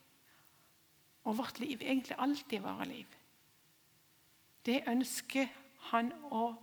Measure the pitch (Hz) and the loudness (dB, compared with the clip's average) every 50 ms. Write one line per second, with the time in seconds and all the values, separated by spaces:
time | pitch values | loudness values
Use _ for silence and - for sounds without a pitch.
0 | - - - _ _ - - - - - _ - - - _ _ _ _ _ _ | -20 -20 -20 _ _ -20 -20 -20 -20 -20 _ -20 -20 -20 _ _ _ _ _ _
1 | _ _ _ _ - 233 214 233 240 - - - 233 - 254 220 - 285 269 262 | _ _ _ _ -2 -2 0 0 0 -2 -2 -4 -4 -4 -4 -2 0 2 2 2
2 | - - - - 269 285 285 285 - - 226 202 190 185 185 185 - - 240 240 | 2 0 -2 0 2 2 2 0 -2 -4 -4 -2 -2 -2 -4 -4 -4 -4 -6 -10
3 | - - - - - - - _ _ _ _ _ _ _ _ _ _ _ _ _ | -12 -14 -18 -20 -20 -20 -20 _ _ _ _ _ _ _ _ _ _ _ _ _
4 | _ _ _ _ _ _ _ _ _ _ _ - - 233 247 277 - - 233 254 | _ _ _ _ _ _ _ _ _ _ _ -4 2 2 2 4 4 4 2 2
5 | 262 - - - - - - 269 269 - - - - - - - - - - 226 | 2 2 -2 -6 -4 0 2 2 2 0 -2 -10 -20 -20 -20 -16 -4 2 2 2
6 | 233 247 330 - 294 285 - 220 233 233 233 - | 2 2 -2 -6 -6 -2 0 0 0 0 -2 -6